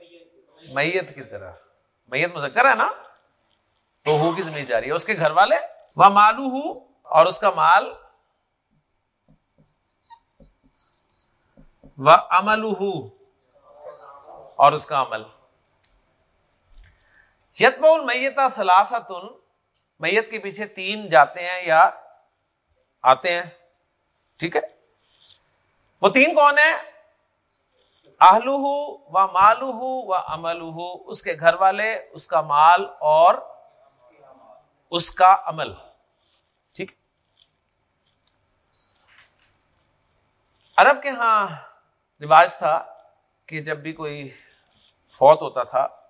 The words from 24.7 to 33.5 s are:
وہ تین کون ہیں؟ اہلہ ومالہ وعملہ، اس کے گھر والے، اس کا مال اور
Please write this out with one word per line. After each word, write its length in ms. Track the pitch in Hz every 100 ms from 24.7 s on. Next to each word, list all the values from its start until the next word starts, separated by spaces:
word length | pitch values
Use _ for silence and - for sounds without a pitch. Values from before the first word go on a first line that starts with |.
| _ _ _ _ _ _ _ _ _ _ _ _ _
وہ 80 | 196
تین 260 | 254 294
کون 240 | 311 285 285
ہیں؟ 180 | 311 - - _ _ _ _ _ _ _ _ _ _ _ _ -
اہلہ 300 | 175 214 247 277 277 285 294 - _
ومالہ 580 | 170 185 180 208 233 269 233
وعملہ، 1200 | 262 262 214 185 - 160 165 170 165 160 175 180 -
اس 160 | -
کے 100 | 196 156
گھر 140 | 165
والے، 540 | 175 190 196 220 220 -
اس 140 | - -
کا 140 | 160
مال 460 | 156 147 160 180 196 -
اور 340 | 151 156 175 247 -